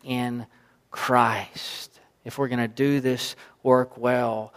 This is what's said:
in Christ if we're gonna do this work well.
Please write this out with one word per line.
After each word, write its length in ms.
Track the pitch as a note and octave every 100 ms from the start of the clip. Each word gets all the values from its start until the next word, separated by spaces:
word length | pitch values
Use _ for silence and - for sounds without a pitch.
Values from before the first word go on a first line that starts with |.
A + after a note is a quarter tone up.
in 420 | C3+ B2 B2 A#2+ A2+ _ _ _ _
Christ 1080 | - - B2 A#2 G#2+ F#2 - - - - _ _ _
if 140 | A#2+ -
we're 120 | C3+
gonna 200 | B2 A#2
do 320 | A#2 C#3 C#3+
this 340 | B2+ B2 - - - _
work 340 | C3 B2+ B2 -
well. 560 | B2 B2 A#2+ A2 G#2+